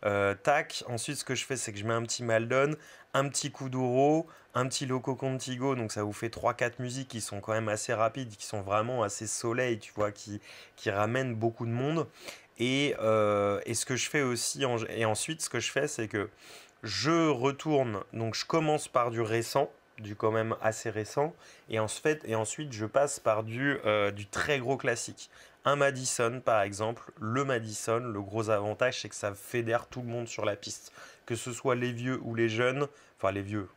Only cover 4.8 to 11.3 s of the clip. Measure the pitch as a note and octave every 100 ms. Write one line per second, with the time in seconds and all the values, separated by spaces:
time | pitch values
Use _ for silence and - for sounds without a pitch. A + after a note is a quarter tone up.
4.8 | C3+ B2+ A#2+ B2+ C3+ C3 B2+ B2+ C3+ C3
5.8 | A2 G#2+ G#2+ G2+ A#2 - A2+ A#2+ A#2+ -
6.8 | B2+ B2 C3 A#2 - G2+ G2 A2 A2 G#2+
7.8 | - A2+ A2+ C3+ B2+ G#2+ - G#2+ G2 G#2
8.8 | A#2 B2+ G#2 - G#2+ - A#2 A#2 B2+ A2+
9.8 | - - G#2 G2+ - G2+ - - - -
10.8 | - G2 G#2+ B2 C3